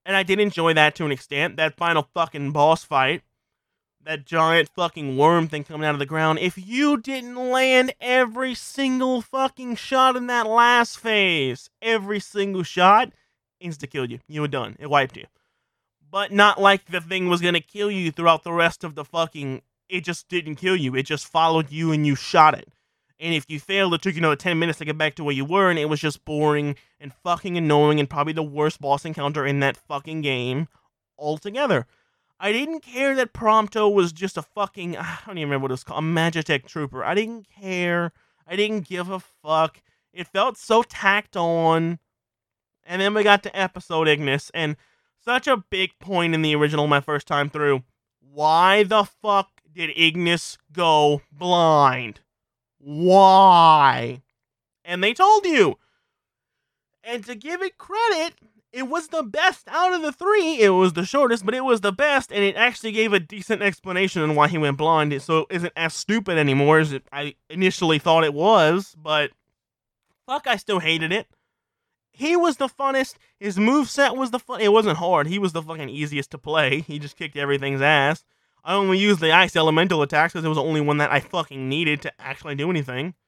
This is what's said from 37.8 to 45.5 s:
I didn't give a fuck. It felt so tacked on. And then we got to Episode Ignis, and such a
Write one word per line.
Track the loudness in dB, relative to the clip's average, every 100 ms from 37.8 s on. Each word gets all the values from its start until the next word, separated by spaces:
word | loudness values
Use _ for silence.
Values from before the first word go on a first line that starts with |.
| -2 -2 -4 -10 _ _ -8
I |
didn't | -4 -2 -4 -6
give | -8 -8
a | -10
fuck. | -14 _ -2 0 0 -4 _ _ _
It | -18 -6
felt | -2 -2 -4
so | 0 0
tacked | 0 -2 0 0 -2 -4
on. | -2 0 2 2 0 -6 _ _ _ _ _ _ _ _
And | -10 -4
then | -2
we | 2
got | 4 2
to | 0 -6
Episode | -6 -6 -6 -2 0
Ignis, | 0 0 -4 -6
and | -6 -6 -8 _ _ _ _
such | -4 -2
a | 0